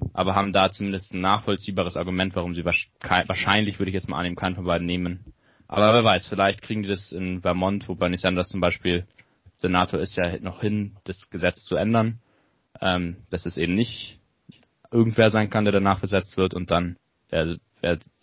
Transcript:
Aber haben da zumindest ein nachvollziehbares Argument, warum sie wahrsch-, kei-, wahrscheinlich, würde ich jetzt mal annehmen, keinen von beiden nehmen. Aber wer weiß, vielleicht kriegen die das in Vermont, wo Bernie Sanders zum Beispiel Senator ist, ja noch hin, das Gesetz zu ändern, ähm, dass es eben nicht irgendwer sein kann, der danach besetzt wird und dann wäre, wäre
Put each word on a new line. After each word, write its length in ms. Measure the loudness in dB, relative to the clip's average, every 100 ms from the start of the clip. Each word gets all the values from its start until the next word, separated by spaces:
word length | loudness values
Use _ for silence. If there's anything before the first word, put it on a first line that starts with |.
| -6
Aber 220 | -2 0 2
haben 160 | 2
da 180 | 4 2
zumindest 420 | 0 -6 -6 -6
ein 80 | -2
nachvollziehbares 760 | 0 0 0 -4 -4 -4 -2 -2
Argument, 380 | -2 0 0 0
warum 180 | -4
sie 120 | -4 -2
wahrsch-, 240 | -2 -4 _
kei-, 240 | 0 2 2
wahrscheinlich, 520 | -2 2 2 2 -2
würde 100 | -2
ich 40 |
jetzt 160 | -4 -4
mal 80 | -4
annehmen, 180 | -4 -4
keinen 200 | -4 -4
von 100 | -2
beiden 200 | 0 0
nehmen. 460 | -2 -4 -6 -12 -20 _ _ -6
Aber 260 | 2 6
wer 100 | 6
weiß, 240 | 6 2 0
vielleicht 340 | 0 0 0
kriegen 220 | -4 -4
die 60 | -4
das 220 | -4 -6
in 300 | -6 -6 -2
Vermont, 460 | -2 0 0 -2 -4
wo 60 | -2
Bernie 220 | -2 0
Sanders 320 | 0 0 -2
zum 100 | 0
Beispiel 440 | 0 0 0 0 -2 _ _ _ -20 _
Senator 420 | 0 2 2 -2
ist, 160 | -4 -2
ja 240 | -2 -2
noch 220 | -8 -4
hin, 360 | -2 -2 -4 -10 -14
das 240 | -14 -10
Gesetz 340 | -2 -2 -2
zu 120 | -4 -2
ändern, 440 | 2 2 2 -2 _ _ _ _ _ -4
ähm, 360 | -2 0 -2 -6 -8
dass 160 | -6 -6
es 120 | -2
eben 160 | 0 0
nicht 440 | -2 -6 -14 -18 _ _ _ -20 _ _ -2
irgendwer 400 | 2 4 6 4
sein 180 | 4 2
kann, 160 | 2 2
der 60 |
danach 300 | 4 4 0
besetzt 360 | 0 -2 -2 0
wird 160 | 0
und 180 | 0 0
dann 260 | 0 0 -6 _ _ -4
wäre, 300 | -2 -2 -4 _ _
wäre 180 | -2 -2 -6 _